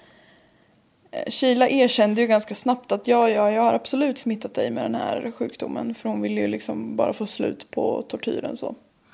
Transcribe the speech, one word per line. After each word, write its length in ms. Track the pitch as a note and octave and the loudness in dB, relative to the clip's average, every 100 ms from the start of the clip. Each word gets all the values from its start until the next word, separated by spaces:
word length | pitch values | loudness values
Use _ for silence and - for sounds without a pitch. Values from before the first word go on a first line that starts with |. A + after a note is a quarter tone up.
| - - _ _ _ _ _ _ _ _ _ | -20 -20 _ _ _ _ _ _ _ _ _
Eh, 200 | - - | -10 -6
Sheila 380 | - C4 B3 B3+ | 0 2 4 4
erkände 520 | C#4 B3 - G#3 G#3+ | 6 4 4 2 4
ju 60 | A#3 | 4
ganska 280 | G#3+ - G3+ | 4 2 -2
snabbt 360 | B3+ B3 - | 0 -2 -2
att 160 | G3+ A#3+ | -2 2
ja, 220 | A#3+ A3+ | 4 4
ja, 220 | G#3 G#3 | 4 2
jag 100 | G#3+ | 4
har 120 | A#3 | 4
absolut 440 | A#3 - C4+ D4 C4 | 2 0 0 0 0
smittat 360 | A#3+ A3 G3+ | -4 -4 -4
dig 180 | - A#3+ | -2 -2
med 120 | A#3 - | -2 -2
den 100 | A#3 | -2
här 360 | - - A#3 | -2 -4 -4
sjukdomen. 640 | A#3 A#3 - - - A#3 A3+ | -6 -6 -6 -6 -6 -6 -6
För 140 | A3+ | -6
hon 120 | G#3+ | -4
ville 200 | G#3 G#3+ | -2 0
ju 60 | G#3 | -2
liksom 480 | G#3+ A3 A3 A3+ A3 | -2 -6 -6 -4 0
bara 180 | - | 0
få 120 | G#3+ G#3 | 0 -6
slut 460 | - - - - | -4 -4 -4 -8
på 300 | - - - | -2 -2 -2
tortyren 560 | - A3+ - - - A#3+ | -4 -6 -4 -4 -6 -6
så. 180 | - A#3 _ _ _ | -8 -10 _ _ _